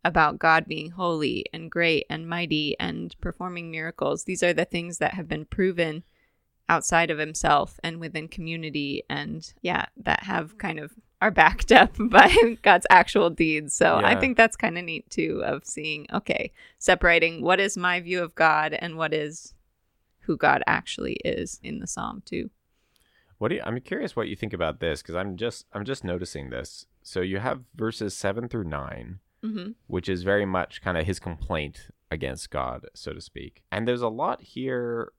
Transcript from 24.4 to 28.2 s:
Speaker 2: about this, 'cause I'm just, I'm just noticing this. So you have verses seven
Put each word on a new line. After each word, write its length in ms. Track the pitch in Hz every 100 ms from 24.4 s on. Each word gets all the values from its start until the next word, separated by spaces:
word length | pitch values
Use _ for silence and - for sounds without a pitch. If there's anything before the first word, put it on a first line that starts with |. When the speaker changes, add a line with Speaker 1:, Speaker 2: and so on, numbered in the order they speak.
| 110
Speaker 2:
about 280 | 90 82 73
this, 200 | 82 73
'cause 140 | - 85
I'm 220 | 98 90
just, 280 | 117 - -
I'm 140 | 104 104
just 180 | 135
noticing 460 | 92 90 87 73 67
this. 380 | 60 69 - - _
So 180 | - 92
you 180 | 92 98
have 240 | 127 147 123 -
verses 380 | 110 - 104
seven 320 | -